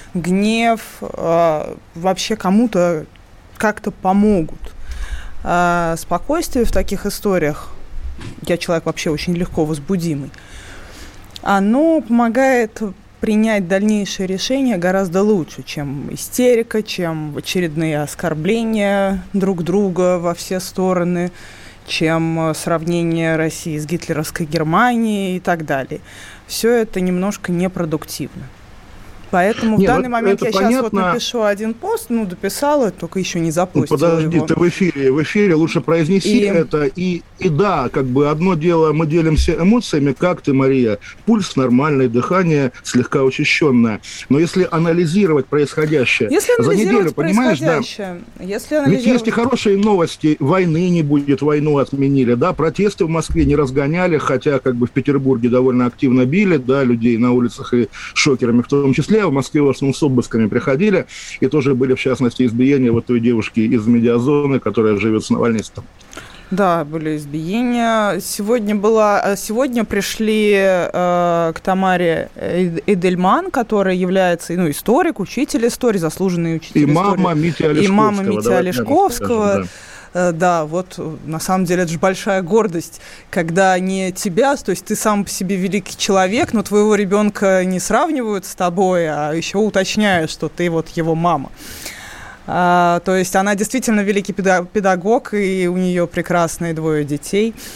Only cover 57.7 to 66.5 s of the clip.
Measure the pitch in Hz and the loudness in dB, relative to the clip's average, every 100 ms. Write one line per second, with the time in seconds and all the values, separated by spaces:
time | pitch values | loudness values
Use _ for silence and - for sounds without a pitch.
57.7 | 123 110 - - - 151 123 120 120 120 | 0 0 -4 -8 0 2 2 2 2 2
58.7 | 143 139 131 - 214 190 139 131 156 143 | 2 2 2 2 2 2 0 0 2 2
59.7 | 127 139 131 147 127 - 117 110 117 143 | 2 -2 0 0 0 0 0 2 0 0
60.7 | 135 214 180 - - - - - 180 139 | 2 2 2 -2 -10 -12 -2 0 2 2
61.7 | 127 131 127 135 120 123 - 123 117 131 | 2 2 0 0 0 0 2 0 2 4
62.7 | 139 123 117 113 123 117 117 104 - 110 | 4 2 2 2 2 2 2 0 0 2
63.7 | 123 107 120 117 117 127 147 143 135 107 | 2 4 4 4 2 2 2 2 0 -2
64.7 | 101 107 101 110 110 - 117 117 113 - | 0 2 2 2 0 0 0 2 0 -4
65.7 | - - - - - - - - | -12 -18 -20 -20 -20 -18 -18 -6